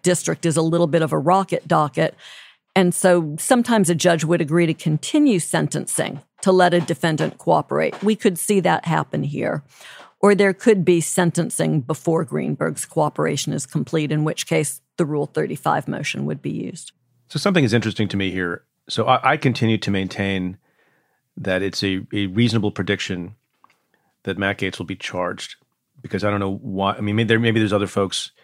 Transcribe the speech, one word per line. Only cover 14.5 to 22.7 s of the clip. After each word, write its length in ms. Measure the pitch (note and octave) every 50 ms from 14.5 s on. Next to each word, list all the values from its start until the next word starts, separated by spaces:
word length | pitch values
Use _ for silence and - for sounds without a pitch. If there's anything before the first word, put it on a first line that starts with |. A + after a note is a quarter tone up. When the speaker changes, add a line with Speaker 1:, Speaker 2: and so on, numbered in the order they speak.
| E3 D#3+ D3+ - - - _ _ _
Speaker 1:
the 80 | - E3+
Rule 220 | C#3 D3+ D3 D3
thirty-five 600 | D3 - D#3 D3+ - - - - D3+ D3+ D3 -
motion 380 | D3 C#3+ - D3 - - C3+ C#3
would 160 | D3 - C3+
be 80 | - C#3+
used. 420 | D#3+ E3 - - F#3 - - - _ _ _ _ _ _ _
Speaker 2:
So 100 | - -
something 260 | D#3 - G3+ F#3 F3 C3+
is 80 | A2+
interesting 360 | A#2+ A#2 G#2+ A2 - - G#2
to 100 | F#2 -
me 140 | G2 F#2+ F#2
here. 320 | F2+ F#2 F2+ F2 E2+ - _ _ _ _ _
So 180 | - - - G#2+
I, 280 | - B2+ - - C3 D3+
I 40 |
continue 400 | D#3 - C3+ A2 - A#2 A2 A2
to 140 | G#2 - G2+
maintain 640 | G2 F#2+ F#2+ F#2 - - G2 G2 G2 F#2 F#2 F2+ F#2 - _ _ _ _ _ _ _ _ _ _ _ _ _ _ -
that 240 | - A2 G2 F#2 F#2
it's 200 | G2 G2 - - G#2
a, 200 | G2 F#2 F#2+ F#2+ -
a 140 | - G#2 G2+
reasonable 440 | F#2+ F2+ A2 A#2+ A#2 A2 A2+ G2 G2+